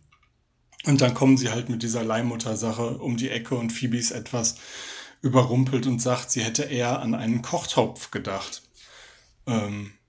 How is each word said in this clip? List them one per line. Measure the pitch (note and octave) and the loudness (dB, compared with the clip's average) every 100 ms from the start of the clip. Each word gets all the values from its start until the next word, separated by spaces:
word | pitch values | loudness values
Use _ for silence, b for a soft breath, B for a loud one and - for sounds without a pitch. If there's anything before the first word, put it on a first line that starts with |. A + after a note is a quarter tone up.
| _ _ _ _ _ _ _ - - | _ _ _ _ _ _ _ -8 4
Und | C#3 | 6
dann | B2+ | 6
kommen | A#2 C3+ C3 | 6 6 6
sie | A#2+ | 4
halt | A2+ B2+ | -2 -4
mit | A2+ | -4
dieser | A2+ A#2 | -2 -2
Leihmutter-Sache | A2 A2 A#2+ A2+ A#2+ G#2+ A2+ A2+ A#2 C3 | 0 0 0 -2 -4 -2 -2 -2 -4 -2
um | C#3 A#2 | -2 -2
die | C3 | -2
Ecke | A#2 A#2 B2+ | -4 -2 -2
und | A2+ | -2
Phoebe | A2+ B2+ A#2+ | -2 -2 0
ist | A#2 | -2
etwas | A#2 - B2 A2+ - B B B B B B | -4 -4 -2 -2 -4 B B B B B B
überrumpelt | C#3 B2+ B2 B2 C3 C3 C3+ | 4 4 6 4 4 2 0
und | A2+ | 0
sagt, | B2+ B2 - | 0 0 0
sie | C3 | -2
hätte | A#2 A#2 | 0 -2
eher | C#3+ B2+ A#2+ C#3 | -2 -2 0 0
an | A2+ | 0
einen | - A2+ A#2+ | -2 0 -2
Kochtopf | - E3+ - - A2+ - - | 0 -4 0 2 2 0 -6
gedacht. | G2+ G2 F#2+ - - - B B B B B B _ - | -6 -4 -6 -6 -12 -16 B B B B B B _ -2
Ähm, | A#2 G#2 G#2 G2+ - | -2 -2 -6 -10 -14